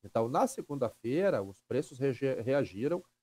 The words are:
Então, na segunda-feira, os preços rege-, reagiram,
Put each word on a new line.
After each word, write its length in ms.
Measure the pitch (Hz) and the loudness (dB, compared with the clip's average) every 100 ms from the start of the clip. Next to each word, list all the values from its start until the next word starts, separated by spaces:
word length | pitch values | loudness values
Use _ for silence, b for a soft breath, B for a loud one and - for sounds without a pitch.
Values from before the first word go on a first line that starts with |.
Então, 240 | 101 117 117 | -2 0 2
na 200 | 160 254 | 2 2
segunda-feira, 960 | - - 143 117 - 113 147 196 131 | -2 -8 -2 -2 -2 -2 2 2 2
os 180 | 98 98 _ | -4 -10 _
preços 320 | 120 - 131 | -2 -2 -2
rege-, 420 | 139 120 135 127 | -2 0 -2 0
reagiram, 600 | 117 143 127 95 139 175 - _ | 2 2 0 -2 -2 -2 -6 _